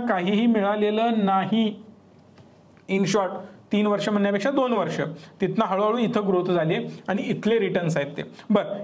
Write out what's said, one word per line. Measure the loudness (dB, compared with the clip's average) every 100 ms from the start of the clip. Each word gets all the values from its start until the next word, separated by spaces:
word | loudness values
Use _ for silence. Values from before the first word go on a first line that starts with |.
| 0
काहीही | 0 2 2 4
मिळालेलं | 4 2 2 0 2 0 2
नाही. | 2 2 2 2 0 -2 -14 -20 -20 -20 -20 -20 -20 -20 -20 -18 -2
In | 0 2
short, | 2 0 -4 -14 -20 -2
तीन | 0 2
वर्ष | 0 0
म्हणण्यापेक्षा | 0 2 0 0
दोन | 0 2
वर्ष, | 0 -2 -2 -6 -8 -14 -4
तिथनं | -2 0
हळूहळू | 0 0 0 0
इथं | 0 0 0
growth | 0
झाली | 2 0 0 -2 -4 -10 -6
आणि | -4
इथले | -2 -2 0 2
returns | 2 0 0 -2
आहेत | -4 -6
ते. | -12 -10 0
बरं, | 0 0 -6